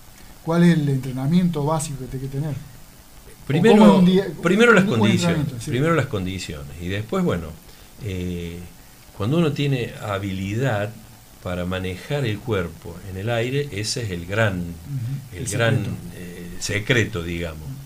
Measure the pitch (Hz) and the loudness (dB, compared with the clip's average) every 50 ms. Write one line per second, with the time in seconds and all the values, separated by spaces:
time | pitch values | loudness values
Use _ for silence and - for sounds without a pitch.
0 | - - - - - - - - - 160 165 175 175 175 165 156 143 139 135 131 | -20 -20 -20 -20 -20 -20 -18 -10 -4 0 4 6 6 6 6 4 2 0 0 -2
1 | 135 135 123 131 131 147 175 185 180 170 165 147 143 151 160 151 - - 139 127 | -2 -4 -6 -4 0 2 2 2 2 2 0 0 0 0 0 -2 -2 -6 -8 -10
2 | 131 117 135 131 135 135 139 135 156 156 131 - - - - - - - - - | -10 -10 -8 -8 -8 -6 -6 -4 -4 -4 -6 -8 -10 -14 -20 -20 -20 -20 -20 -20
3 | - - - - - - - - - - 139 165 196 233 214 208 214 208 190 190 | -20 -20 -20 -20 -20 -20 -20 -14 -6 -2 2 4 8 8 10 10 10 10 10 10
4 | 180 180 185 190 196 180 147 - - 165 196 214 240 240 220 185 196 - 123 113 | 8 6 6 4 2 0 -4 -2 0 2 4 6 8 8 8 8 6 4 4 4
5 | 110 208 175 175 175 170 - 156 139 - - 117 - 151 - 127 151 165 165 147 | 4 4 4 4 4 2 2 0 0 -2 -4 -6 -6 -4 -2 0 2 2 2 2
6 | - - - 98 92 92 95 87 - - 80 71 69 71 80 85 87 90 98 104 | 0 -2 -4 -4 -4 -4 -6 -8 -8 -10 -10 -12 -12 -14 -12 -10 -6 -6 -4 -6
7 | 107 - 190 190 180 151 98 85 80 78 78 - - - - - - - - - | -4 -4 -2 0 0 0 0 -2 -4 -8 -14 -16 -20 -20 -20 -20 -20 -20 -18 -12
8 | 123 104 92 90 90 90 90 87 87 85 85 87 87 87 - - - - - - | -10 -8 -6 -6 -6 -6 -6 -6 -8 -10 -12 -12 -14 -16 -20 -20 -20 -20 -20 -20
9 | - - - - 101 110 151 175 170 143 135 - 143 139 135 123 113 - - - | -20 -16 -10 -6 -2 0 0 2 2 0 0 -2 -2 0 0 -2 -2 -6 -8 -10
10 | 110 107 98 95 101 98 95 95 95 98 104 117 135 131 107 101 104 110 - - | -8 -6 -6 -4 -4 -6 -6 -4 -4 -4 -4 -2 -2 -2 -2 -2 -4 -6 -8 -12
11 | - - - - - - - - - 92 90 90 87 90 92 92 92 92 90 90 | -20 -20 -20 -20 -20 -20 -18 -12 -8 -6 -6 -4 -4 -4 -4 -4 -4 -6 -8 -8
12 | - - 143 147 135 110 104 - - - 107 95 87 82 82 - - 85 85 90 | -8 -6 -4 -4 -2 -4 -4 -6 -4 -4 -2 -2 -2 -4 -8 -12 -14 -14 -14 -14
13 | 95 98 92 95 101 117 120 113 117 127 135 143 143 139 95 101 107 - - 127 | -12 -10 -10 -6 -4 -4 -2 -2 -2 -2 -2 -4 -4 -4 -6 -6 -6 -6 -6 -6
14 | 110 98 90 87 85 87 101 110 113 101 92 90 87 85 82 80 - 143 139 127 | -6 -6 -6 -8 -6 -4 -2 0 0 0 0 -4 -6 -8 -10 -12 -12 -8 -8 -6
15 | 110 127 - - - - 95 87 85 - - 107 117 113 110 101 98 95 - - | -6 -6 -8 -8 -10 -12 -12 -10 -8 -4 -2 0 2 2 2 0 0 -4 -6 -8
16 | - - - 87 87 87 87 92 87 85 87 - - - 101 104 107 - 131 117 | -10 -14 -14 -14 -14 -14 -14 -14 -14 -12 -10 -8 -6 -4 -4 -2 0 0 0 0
17 | 101 110 - 85 85 87 85 85 85 80 78 78 78 135 131 135 139 | 0 -2 -4 -6 -6 -6 -6 -6 -6 -8 -8 -10 -12 -12 -12 -14 -16